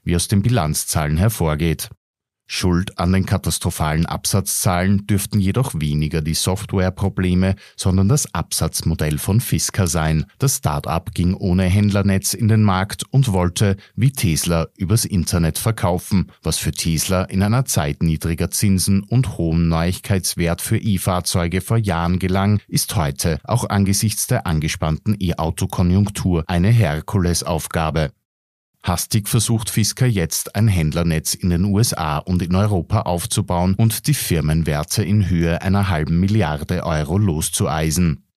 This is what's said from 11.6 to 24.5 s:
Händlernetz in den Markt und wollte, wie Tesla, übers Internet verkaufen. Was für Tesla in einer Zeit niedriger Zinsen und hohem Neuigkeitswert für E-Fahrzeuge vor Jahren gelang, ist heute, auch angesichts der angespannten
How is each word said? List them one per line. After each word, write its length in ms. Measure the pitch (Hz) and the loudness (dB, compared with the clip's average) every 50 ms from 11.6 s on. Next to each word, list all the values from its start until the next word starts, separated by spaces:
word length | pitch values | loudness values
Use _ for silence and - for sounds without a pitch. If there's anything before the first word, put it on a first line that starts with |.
| 95 | 2
Händlernetz 720 | 90 92 104 104 104 98 101 95 98 95 95 - - - | 2 4 4 2 2 2 2 2 2 2 0 0 -2 -4
in 140 | - 117 104 | 0 2 4
den 160 | 110 110 107 | 4 4 4
Markt 400 | 101 92 92 95 95 - - - - - | 4 4 2 0 -2 -6 -10 -10 0 2
und 200 | 135 135 107 95 | 2 2 4 2
wollte, 440 | 92 90 87 87 - 110 98 95 - - - - | 2 2 0 2 2 2 2 2 0 -4 -12 -4
wie 160 | 98 113 139 | 0 0 0
Tesla, 560 | 135 - - 92 78 - - 87 85 82 80 - _ | 2 2 0 0 0 0 0 0 0 0 0 -2 _
übers 280 | - 98 80 110 113 - | -6 -2 0 2 2 0
Internet 540 | - 104 90 76 - - 87 82 80 78 - | 0 0 -2 0 0 0 2 2 2 0 0
verkaufen. 760 | - 113 110 - - 90 90 87 - - 107 95 - - - _ - | -2 -2 -2 0 0 0 0 0 -2 0 0 0 0 -2 -6 _ -6
Was 160 | 85 78 - | -4 -4 -2
für 140 | - - - | -4 -4 -4
Tesla 500 | - - 85 82 76 - - 95 90 92 | -2 -2 -2 0 0 0 0 0 -2 -2
in 220 | - - 95 101 | -2 0 0 2
einer 220 | 104 113 131 131 | 2 2 0 0
Zeit 360 | - - - 78 73 71 - 82 | 0 0 0 0 -2 -2 0 0
niedriger 480 | 82 80 76 - 82 85 78 87 85 | 0 0 0 0 -2 -2 0 -2 -2
Zinsen 540 | - - - 101 95 92 - - 98 98 101 | -2 0 2 2 2 2 2 2 0 0 0
und 340 | - 117 127 131 - - - | 0 0 0 0 0 -2 -2
hohem 300 | 85 82 80 85 85 82 | 0 0 2 2 2 2
Neuigkeitswert 920 | 82 80 85 87 90 - - - 98 90 - - - - 85 82 85 - | 2 2 2 0 -2 -4 -2 -2 -2 -2 -2 -4 -4 -2 0 0 0 -2
für 180 | - - 113 - | -2 -2 -2 -2
E-Fahrzeuge 840 | - 110 98 87 - 101 92 90 87 - - 95 85 85 87 92 | 0 0 -2 0 0 0 -2 -2 -2 -2 -2 0 0 0 -2 -4
vor 160 | - - 113 | -2 0 -2
Jahren 420 | 113 107 98 85 82 85 87 92 87 | 0 0 0 0 0 0 0 0 0
gelang, 400 | - 92 92 98 98 101 104 101 - | 0 0 0 2 2 2 2 0 -2
ist 300 | - - 151 - - - | -2 -4 -4 -4 -2 -2
heute, 420 | - 76 71 69 - - 87 78 71 - | -2 -2 -2 -2 -2 -2 -2 -2 -2 -2
auch 260 | - 107 120 117 - | -2 -2 -2 -2 0
angesichts 560 | 107 101 98 95 98 - - 110 - - - | 0 0 2 2 0 0 0 -2 -2 -2 -4
der 220 | - 123 - - | -2 -2 -2 0
angespannten 680 | 87 | 0